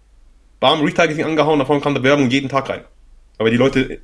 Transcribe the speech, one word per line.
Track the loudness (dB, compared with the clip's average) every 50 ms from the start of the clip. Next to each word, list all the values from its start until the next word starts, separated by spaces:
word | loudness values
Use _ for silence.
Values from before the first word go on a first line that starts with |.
| _ _ _ -20 -20 -20 -20 _ _ _ _ -2
Bam, | 0 0 2 2
Retargeting | 0 -2 0 0 0 0 0 -4 -4
angehauen, | -2 0 0 2 2 2 0
davon | 0 0 0 0
kam | 0 -2 -2
die | 0
Bewerbung | 2 2 2 2 2 2
jeden | 0 0 -2 -2
Tag | -4 -4 -4 -4
rein. | -8 -10 -12 -18 _ _ -20 -20 -20 -20 -20 _ _ -2
Weil | 0
wir | 0
die | 2
Leute | 2 2 2 2 0 -2 -2 -6 -10